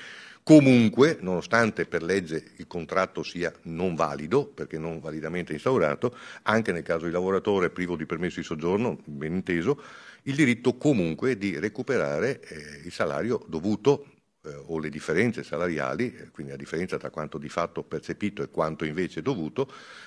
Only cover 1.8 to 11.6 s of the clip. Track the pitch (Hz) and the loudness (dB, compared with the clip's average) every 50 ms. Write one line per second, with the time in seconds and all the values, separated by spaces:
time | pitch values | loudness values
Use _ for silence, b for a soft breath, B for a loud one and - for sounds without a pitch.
1.8 | 80 - - 82 82 85 95 98 87 78 80 78 - - - - - - - 87 | -4 -2 -2 -2 0 2 2 0 0 -2 -6 -6 -6 -10 -16 -18 -16 -10 -8 -8
2.8 | 78 76 85 92 92 90 - 85 76 - - 87 85 80 - - _ 85 82 82 | -6 0 2 2 2 2 -2 -8 -8 -8 -4 -4 -4 -4 -4 -8 _ -10 -4 -2
3.8 | 92 95 85 78 82 73 71 71 76 80 107 143 135 - - - 76 - - 78 | -2 -2 2 0 0 0 0 -6 -4 0 0 0 0 0 -8 -12 -10 -8 -8 -6
4.8 | 78 82 82 80 67 80 78 78 73 80 85 90 85 - 80 73 - 127 131 113 | -6 -6 -8 -8 -8 -8 -8 -8 -6 -6 -6 -6 -4 -6 -8 -2 0 2 4 4
5.8 | 80 73 71 - - 123 B B B B B B B - 107 113 110 101 90 82 | 4 2 2 0 -2 -4 B B B B B B B 2 2 2 2 0 -2 -4
6.8 | 73 - 85 82 82 87 82 90 92 95 98 92 - 107 101 95 90 82 - - | -2 -2 -4 -2 -2 -2 -2 0 0 2 0 2 2 2 2 2 2 0 0 -4
7.8 | 90 85 87 78 80 - 87 80 90 87 - 87 80 - 85 76 80 85 95 104 | -4 -4 -4 -6 -4 -6 -4 -4 -4 -4 -4 -6 -8 -6 -6 -4 0 0 0 0
8.8 | 123 113 78 - - - 73 69 76 78 87 92 87 - 90 82 85 117 143 B | 0 -2 -4 -6 -10 -14 -10 -8 -6 -4 -4 -4 -2 -2 -2 0 0 0 -2 B
9.8 | B B B B B B B B B 135 135 143 151 120 120 120 - 131 120 - | B B B B B B B B B -6 0 2 4 4 2 2 0 0 0 2
10.8 | - 151 139 104 87 82 80 - 120 131 127 98 101 101 80 71 | 2 2 2 2 0 -2 -2 -2 -2 -2 -2 0 -2 -4 -2 -2